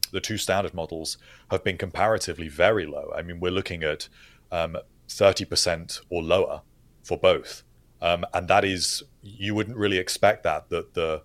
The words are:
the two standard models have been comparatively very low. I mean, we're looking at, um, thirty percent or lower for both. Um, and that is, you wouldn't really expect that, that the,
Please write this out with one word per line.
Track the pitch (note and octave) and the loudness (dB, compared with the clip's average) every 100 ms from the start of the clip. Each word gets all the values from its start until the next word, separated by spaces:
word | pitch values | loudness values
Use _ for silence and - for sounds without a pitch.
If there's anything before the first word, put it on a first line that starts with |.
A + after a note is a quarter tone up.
| - | -8
the | F#2+ | -6
two | - G#2+ | -6 -6
standard | - F#2+ F#2 | -2 0 -2
models | F2 E2 E2 D#2+ - - - _ | -6 -8 -6 -8 -10 -14 -20 _
have | F#2+ | -4
been | - F2 | -2 -4
comparatively | F#2+ - G2+ A2 - D#2+ E2 | -6 0 2 2 -2 -6 -8
very | D2 F2+ G#2+ | 2 4 4
low. | D#2 D2 D2 D2+ | 0 -6 -8 -8
I | |
mean, | E2 E2+ | -8 -4
we're | F2+ | -2
looking | F#2 F#2+ F2 | -2 -4 -4
at, | D#2 D2+ - - - - _ | -2 -2 -6 -16 -20 -20 _
um, | F2 E2 E2 - _ - | -2 -2 -4 -12 _ -16
thirty | - G2 F#2+ | 6 6 6
percent | F#2+ - - E2 E2+ - - | 0 0 0 0 -4 -12 -4
or | F2 | -4
lower | E2 F2+ D#2 D2 - _ - _ | 2 2 2 -2 -12 _ -20 _
for | - F2 | -8 2
both. | F#2 E2 - - - _ _ _ | 4 4 0 -14 -18 _ _ _
Um, | E2+ F2 F2 | 0 0 0
and | F2+ F2 | -4 4
that | F#2+ | 4
is, | G2 F#2+ E2+ - - _ | 4 0 -2 -4 -8 _
you | G2+ G#2 G2+ | -20 -8 -2
wouldn't | G#2 G#2 A#2+ | -2 -2 0
really | G#2 F#2+ | 0 0
expect | - - G2+ G#2+ | -2 4 4 4
that, | E2+ D#2 - | 0 -2 -2
that | E2+ - | -6 -4
the, | - D#2+ D#2 | -4 -2 -2